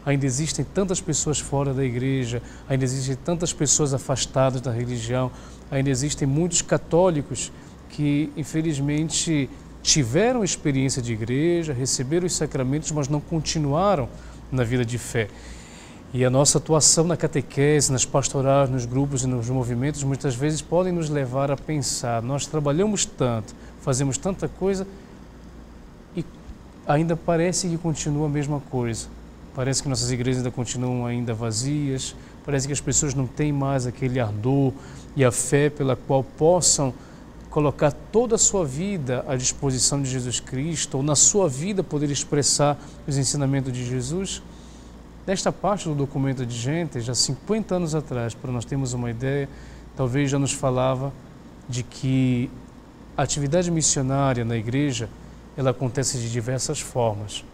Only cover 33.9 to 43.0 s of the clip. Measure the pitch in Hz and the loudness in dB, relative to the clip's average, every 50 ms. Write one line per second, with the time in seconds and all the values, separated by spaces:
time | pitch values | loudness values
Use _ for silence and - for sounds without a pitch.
33.9 | 113 - 135 127 123 131 120 107 104 107 107 127 135 139 139 131 123 - - - | -4 -2 -2 0 2 0 0 0 -2 0 0 2 4 4 4 2 2 -2 -14 -16
34.9 | - - - - - 143 131 123 113 - - - 151 143 143 147 143 - 143 131 | -16 -16 -16 -8 2 4 4 4 4 2 0 2 4 4 4 4 2 0 0 0
35.9 | 123 - - - - 135 127 - - - 151 160 180 175 135 - - - 143 131 | 0 0 0 2 2 2 2 0 -2 4 6 6 6 6 6 4 4 4 2 0
36.9 | 120 - - - - - - - - - - - - 156 147 139 - - 156 147 | -2 -6 -14 -18 -18 -18 -18 -18 -18 -18 -16 -2 0 4 4 4 4 4 2 2
37.9 | 139 - - - - 220 247 233 226 208 - - - 196 170 135 127 147 185 202 | 2 0 -12 2 2 2 4 4 4 4 4 4 4 2 0 0 -2 -2 -2 -2
38.9 | 202 175 135 123 127 127 - - 135 127 127 - - - 143 139 131 123 117 - | -2 -2 -2 -2 -2 -2 -2 -2 -2 0 0 -2 -2 0 -2 0 2 2 2 2
39.9 | 143 143 139 131 131 131 123 127 113 - - - - 131 139 165 165 135 - - | 2 0 0 0 -2 -2 -2 -2 -4 -6 -6 -6 -4 -4 -2 -2 -2 -4 -4 -4
40.9 | - 131 139 151 147 - - - - 208 190 160 123 131 156 202 214 190 165 - | -2 -2 0 2 4 6 4 6 6 4 2 2 0 -2 -4 -2 -2 -2 -2 -2
41.9 | 151 147 147 143 143 - - - - 147 135 - - - 147 147 143 - - - | -2 0 0 0 0 -2 -2 0 0 2 2 2 2 4 4 2 2 0 -6 -16
42.9 | - - | -16 -12